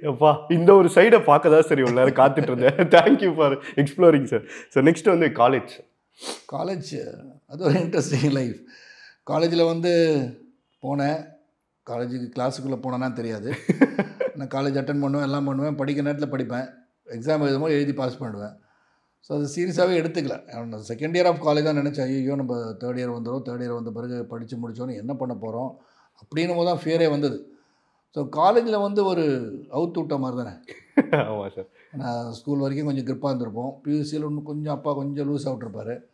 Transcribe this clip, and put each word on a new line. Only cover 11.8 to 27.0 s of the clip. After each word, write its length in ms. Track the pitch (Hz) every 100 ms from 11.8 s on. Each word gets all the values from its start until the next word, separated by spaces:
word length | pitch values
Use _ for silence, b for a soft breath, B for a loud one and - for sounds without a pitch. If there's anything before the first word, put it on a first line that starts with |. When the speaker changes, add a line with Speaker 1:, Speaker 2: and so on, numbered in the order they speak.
| -
Speaker 2:
காலேஜுக்கு 420 | 120 123 127 123 -
கிளாஸுக்குள்ள 400 | 127 135 135 127
போனேன்னா 300 | 127 123 156
தெரியாது. 420 | 120 113 110 107 - - - -
Speaker 1:
<laughs> 400 | - - - -
Speaker 2:
நான் 140 | - 135
காலேஜ் 280 | 135 139 139
அட்டெண்ட் 240 | 127 143
பண்ணுவேன், 220 | 139 143
எல்லாம் 220 | 139 143
பண்ணுவேன், 320 | 139 135 147 147
படிக்கிற 300 | 139 143 143
நேரத்துல 220 | 143 147
படிப்பேன், 380 | 135 120 123 131 - _ _ _
எக்ஸாம் 360 | 120 123 156
எழுதும்போது 260 | 143 135 156
எழுதி 220 | 147 143
பாஸ் 260 | 139 127 120
பண்ணுவேன். 360 | 123 101 104 - _ _ _ _ _ _
So, 180 | _ 147
அது 100 | 147 143
சீரியஸாவே 400 | 180 165 180 180
எடுத்துக்கல. 680 | 165 170 139 127 - 117 117
நான் 180 | 107 107
second 260 | 117 151
year 100 | 170
of 140 | 175 160
college 260 | 151 151
தான் 120 | 151 147
நினைச்சேன், 260 | 147 143
"ஐயோ, 320 | 131 135 131
நம்ம 220 | 139 131 120 113 101
தேர்ட் 180 | 123 123
இயர் 140 | 123
வந்துரும், 300 | 120 117 131
தேர்ட் 180 | 127 120
இயர் 120 | 123
வந்த 160 | 120 113
பிறகு 340 | 110 123 123
படிச்சு 320 | 120 117 113 117
முடிச்சோன்னு 400 | 117 113 123 113
என்ன 180 | 110
பண்ண 200 | 135 127
போறோம்?" 360 | 113 110 113 127 - _ _ _
அப்படின்னும் 420 | _ - 151 175 170
போது 80 |
தான் 160 | 170 175
ஃபியரே 260 | 156 165